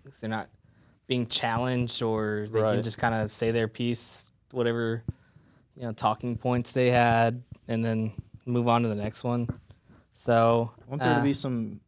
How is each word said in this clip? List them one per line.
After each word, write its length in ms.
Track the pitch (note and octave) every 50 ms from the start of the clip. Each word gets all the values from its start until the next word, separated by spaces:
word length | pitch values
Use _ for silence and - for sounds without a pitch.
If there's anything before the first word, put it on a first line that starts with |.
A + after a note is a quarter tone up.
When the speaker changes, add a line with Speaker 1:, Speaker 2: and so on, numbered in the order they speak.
| -
Speaker 1:
'cause 160 | C#3+ - -
they're 100 | - A2
not 180 | A2 A2 F2+ - _ _ _ _ _ _ _ _ _ _ _
being 200 | - C3 B2 A#2+
challenged, 760 | A2 - - - A#2 A2+ A#2 B2 B2+ B2+ B2 B2 A#2 - - A#2+
or 440 | A2+ A2 A2 G#2+ G#2+ G#2+ G#2 G#2 G#2+
they 100 | A2 A2
Speaker 2:
Right. 140 | A2 A2 G#2+
Speaker 1:
can 80 | A#2 A2+
just 160 | A#2+ G#2+ -
kinda 280 | - A#2 A2+ A2+ G#2+ G#2
say 220 | - - A#2+ A2+ A2+
their 160 | A#2 A2+ A2
piece, 600 | - - B2 A#2 A#2+ A2+ - - - - - - _ _ _ _ -
whatever, 500 | B2+ A#2+ A#2 A#2 A#2 A#2 A2+ A2+ A2+ A2+ - - _ _ _ _ - _ _ _ _ _ _ _
you 60 | - B2+
know, 100 | A#2 G#2+
talking 440 | - - A2 G#2+ - - B2 A#2+
points 360 | A2 - B2 B2 B2 A#2+ - -
they 180 | C3 B2+ B2
had, 520 | B2 A#2+ A#2+ A#2 A#2 A#2 A#2 A#2 A#2 B2 B2 - - - _ -
and 140 | A#2 A2+ A2+
then 280 | A2+ A2+ A2 A2 G#2+ G#2+ - - _ - - -
move 220 | B2+ A#2+ B2 A#2+ A#2+
on 140 | A#2 A#2 A#2
to 60 | A2+
the 60 | G#2+
next 300 | G#2 G#2 G#2+ G#2+ - -
one. 240 | B2 A#2+ A#2+ A#2+ A#2+ - - - - - _ _ _ - - _ _ _
So, 600 | - - - A#2+ A2+ A2+ A#2 A#2 A#2 A#2 A#2 - - -
Speaker 2:
I 40 | -
want 120 | C3 D3 C3
there 120 | B2 B2
to 60 | A#2+
Speaker 1:
uh, 40 | B2+
Speaker 2:
be 100 | C#3+ C#3
some, 460 | - - C#3 B2+ A#2 A2+ G#2+ G2+ G#2 -